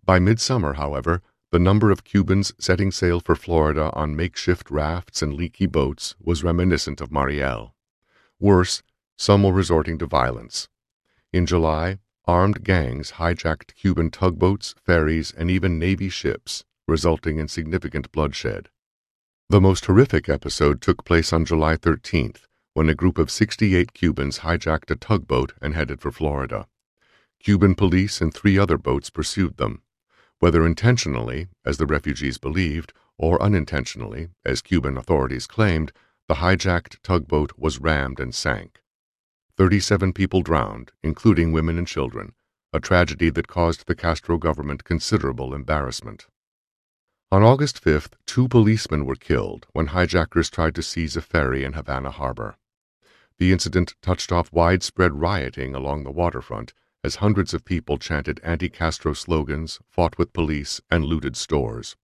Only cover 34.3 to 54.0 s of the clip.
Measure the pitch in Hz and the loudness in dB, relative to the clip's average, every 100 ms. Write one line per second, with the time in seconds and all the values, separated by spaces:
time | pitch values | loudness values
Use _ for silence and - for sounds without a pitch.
34.3 | _ - 64 - 90 69 65 - 78 65 | _ -4 -4 0 0 0 -6 0 0 0
35.3 | 64 - - 107 80 78 _ _ _ _ | -4 -8 0 2 2 -2 _ _ _ _
36.3 | 76 87 92 98 87 - - - 90 65 | 0 2 2 0 -2 -4 -20 -2 -2 2
37.3 | 76 73 - 76 64 73 76 67 67 64 | 0 -2 -2 -4 -2 -2 0 -2 -6 -8
38.3 | - 73 55 - _ _ _ _ _ _ | -6 -4 -4 -6 _ _ _ _ _ _
39.3 | _ _ _ 95 101 - 101 95 87 92 | _ _ _ 4 4 2 0 0 0 0
40.3 | 95 82 80 53 55 62 _ 78 78 113 | 0 2 0 -2 -6 -16 _ -6 0 2
41.3 | 85 82 80 80 82 87 - 65 58 50 | 4 2 2 0 -2 -4 -4 -6 -6 -14
42.3 | _ _ _ _ 73 - 90 87 - 82 | _ _ _ _ -6 2 4 4 2 0
43.3 | 73 - - 85 80 - 82 85 82 - | 0 -4 0 0 0 -4 -4 -2 -4 -2
44.3 | 85 80 76 71 71 - 85 - 107 69 | -2 0 -2 -4 -8 -4 -4 0 -2 -2
45.3 | 62 65 69 67 78 65 58 58 52 - | -6 -8 -8 -4 -2 -2 -8 -14 -18 -20
46.3 | _ _ _ _ _ _ _ _ _ _ | _ _ _ _ _ _ _ _ _ _
47.3 | 95 110 135 147 - - 76 - _ - | 6 6 6 2 -2 0 0 0 _ -6
48.3 | - 123 120 104 110 - 76 67 67 - | 0 4 4 4 2 0 -4 -4 -6 -2
49.3 | 69 50 50 - - 80 87 87 90 80 | -2 -2 -10 -10 -4 -2 0 2 2 0
50.3 | 85 80 - 82 78 80 - 80 82 - | 0 -2 0 -2 -2 -8 -6 -6 -6 -2
51.3 | 85 67 65 67 71 62 65 67 - 65 | 0 0 -2 -4 -8 -6 -6 -6 -8 -8
52.3 | 60 53 - _ _ _ _ _ _ _ | -6 -10 -14 _ _ _ _ _ _ _
53.3 | _ 90 92 - 90 87 - | _ 2 2 2 0 -2 -4